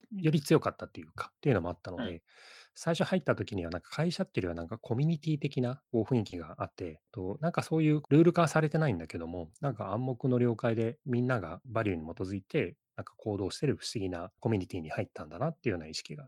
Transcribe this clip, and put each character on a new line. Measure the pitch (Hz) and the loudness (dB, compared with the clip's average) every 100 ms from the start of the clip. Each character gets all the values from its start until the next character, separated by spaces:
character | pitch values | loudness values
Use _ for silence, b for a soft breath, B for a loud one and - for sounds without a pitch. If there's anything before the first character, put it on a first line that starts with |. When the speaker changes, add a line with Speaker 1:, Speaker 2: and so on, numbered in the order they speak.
| - | -12
Speaker 1:
よ | 196 160 | 0 2
り | 147 | 2
強 | - 156 | 6 4
か | - | 4
っ | - | -2
た | - | -10
っ | |
て | - | -12
い | |
う | 80 - | -14 -12
か、 | - | -12
っ | _ | _
て | 147 | 2
い | |
う | 101 | 2
の | |
も | 85 | 2
あ | |
っ | 87 | -6
た | 98 | -8
の | 90 104 | -6 -6
で、 | |
Speaker 2:
う | 85 | -8
ん。 | - b b b b - | -16 b b b b -6
Speaker 1:
最 | 165 170 | -2 0
初 | 175 | 2
入 | 185 | 2
っ | |
た | - 117 | 2 0
時 | 104 98 | -2 -4
に | |
は | 85 | -4
な | 87 | -6
ん | |
か | - | -6
会 | - 170 | -2 -2
社 | - | -2
っ | 185 | -4
て | - | -2
い | 90 | -2
う | |
よ | |
り | 85 | -4
は | |
な | |
ん | 82 | -6
か | 110 | -10
コ | - 120 | -4 0
ミ | 156 | 2
ュ | |
ニ | 160 | 0
テ | 160 | 0
ィ | 147 | -2
的 | 139 139 | -2 -2
な | 123 131 _ | -2 -4 _
こ | 117 104 | -2 2
う | |
雰 | 123 | 0
囲 | |
気 | 98 87 | 0 -6
が | 78 98 | -10 -8
あ | |
っ | 95 | -8
て、 | - 87 78 _ | -6 -10 -10 _
と、 | 101 92 147 | -8 -6 -2
な | 165 | -2
ん | |
か | - | -2
そ | - 160 | 0 2
う | |
い | 156 | 4
う | 151 - | 2 6
ル | 147 | 8
ー | |
ル | 170 | 8
化 | 170 | 6
は | 160 | 4
さ | 156 | 4
れ | 156 | 2
て | 160 | 2
な | 156 | 2
い | 87 | 0
ん | |
だ | 80 | -4
け | 85 | -8
ど | 82 | -6
も、 | 87 82 - | -6 -8 -4
な | 143 | -4
ん | 110 | -2
か | 101 | -4
暗 | 107 131 | -2 -2
黙 | 120 135 | 0 2
の | 123 | 4
了 | 123 110 | 4 4
解 | 120 113 | 0 2
で | 113 - - | 0 -2 -2
み | 120 | 0
ん | 123 | 2
な | 123 | 0
が | 82 - 127 | -2 -10 -4
バ | 110 | -2
リ | 104 | 0
ュ | |
ー | 85 | 0
に | |
基 | 80 85 | -4 -6
づ | 92 101 | -4 -6
い | |
て、 | - 156 90 - _ - | -2 -2 -2 -6 _ -14
な | |
ん | - | -14
か | - | -8
行 | 110 101 | -4 -2
動 | 92 | -4
し | - | 0
て | 143 | 0
る | - | 0
不 | - | -4
思 | 113 | -4
議 | 95 | -4
な | 87 90 - | -4 -8 -4
コ | 117 | 0
ミ | 104 | 0
ュ | |
ニ | 87 | -2
テ | 92 | -6
ィ | |
に | 78 | -6
入 | - | -6
っ | 92 | -6
た | - | -10
ん | 78 | -12
だ | 82 | -4
な | 156 | -4
っ | |
て | 156 120 | -2 -2
い | |
う | |
よ | 87 | -2
う | |
な | 78 | -6
意 | |
識 | 78 - | -10 -10
が | 76 | -14